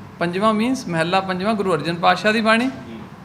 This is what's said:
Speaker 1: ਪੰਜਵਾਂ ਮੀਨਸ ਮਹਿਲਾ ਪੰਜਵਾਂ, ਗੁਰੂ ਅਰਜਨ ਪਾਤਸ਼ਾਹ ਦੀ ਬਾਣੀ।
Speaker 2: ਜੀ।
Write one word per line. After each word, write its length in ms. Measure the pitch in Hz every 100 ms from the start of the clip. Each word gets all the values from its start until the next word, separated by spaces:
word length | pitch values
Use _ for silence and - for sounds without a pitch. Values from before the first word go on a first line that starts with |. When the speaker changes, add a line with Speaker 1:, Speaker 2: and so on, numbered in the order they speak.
| - -
Speaker 1:
ਪੰਜਵਾਂ 360 | 175 180 220
ਮੀਨਸ 340 | 214 240 262 -
ਮਹਿਲਾ 320 | 165 165 190
ਪੰਜਵਾਂ, 340 | 185 180 202
ਗੁਰੂ 200 | 214 190
ਅਰਜਨ 200 | 160 151
ਪਾਤਸ਼ਾਹ 380 | 170 185 180 214
ਦੀ 80 | 220
ਬਾਣੀ। 240 | 220 226
Speaker 2:
ਜੀ। 360 | 262 - - - - -